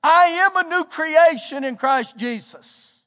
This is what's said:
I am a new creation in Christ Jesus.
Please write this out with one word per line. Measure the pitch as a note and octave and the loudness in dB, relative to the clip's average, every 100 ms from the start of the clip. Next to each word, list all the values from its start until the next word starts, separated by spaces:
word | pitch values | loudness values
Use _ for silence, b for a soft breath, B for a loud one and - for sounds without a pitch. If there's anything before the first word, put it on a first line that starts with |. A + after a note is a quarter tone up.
I | C#4+ E4+ F4 | 4 4 4
am | E4+ F#4+ F#4+ | 2 0 0
a | |
new | F4 F4+ | -4 -4
creation | E4+ - D#4+ D#4 E4 C#4+ - C#4 | -6 -8 0 4 4 2 -10 -10
in | C4+ A#3+ | -10 -6
Christ | C4+ C4 A#3+ A3 | -2 -2 -4 -10
Jesus. | A#3+ A3+ C3+ D3 - - _ _ | -10 -10 -14 -20 -20 -20 _ _